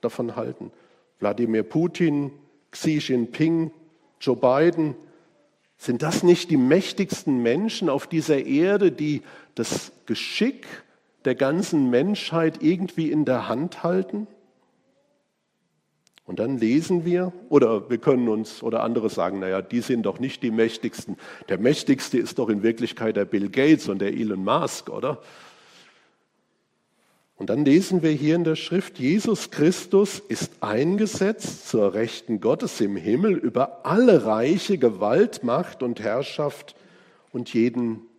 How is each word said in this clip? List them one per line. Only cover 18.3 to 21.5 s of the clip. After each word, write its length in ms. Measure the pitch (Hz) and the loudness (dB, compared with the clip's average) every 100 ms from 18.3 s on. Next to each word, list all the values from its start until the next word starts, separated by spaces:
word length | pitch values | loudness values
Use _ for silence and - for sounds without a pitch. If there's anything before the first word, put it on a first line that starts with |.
| 107 110 - | 0 -4 -6
oder 200 | 120 113 | -4 -2
andere 280 | 113 117 107 | 0 0 -2
sagen, 300 | - 87 98 | -2 -4 -2
„Na 80 | 92 | -4
ja, 120 | 95 | -4
die 200 | 92 120 | -2 -4
sind 240 | 113 123 | 0 0
doch 140 | 101 90 | 0 -4
nicht 240 | 135 - | -8 -4
die 80 | 123 | -4
mächtigsten. 680 | 110 113 - - - - - - - - | 2 0 0 -8 -8 -12 -12 -14 -20 -6